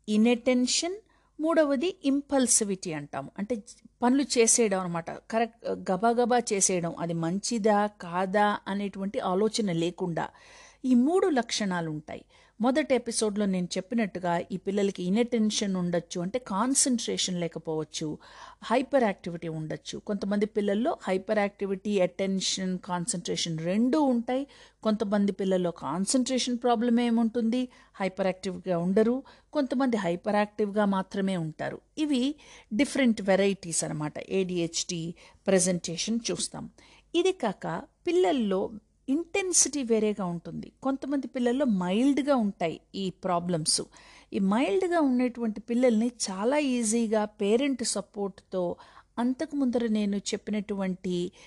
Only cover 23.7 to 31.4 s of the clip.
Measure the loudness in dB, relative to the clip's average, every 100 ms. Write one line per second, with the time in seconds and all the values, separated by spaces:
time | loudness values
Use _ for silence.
23.7 | 0 2 4 4 2 0 -4 -4 -12 -20
24.7 | _ -2 -2 0 2 2 0 0 2 0
25.7 | -4 -6 -4 0 0 0 0 -2 -2 0
26.7 | 2 4 2 4 2 2 0 0 0 -2
27.7 | -8 -18 -6 -4 -2 -2 -2 -6 -6 -2
28.7 | 0 2 4 4 2 -6 -20 _ -2 0
29.7 | 0 0 0 0 -2 0 0 0 -2 -2
30.7 | 2 2 0 -2 -2 -2 -2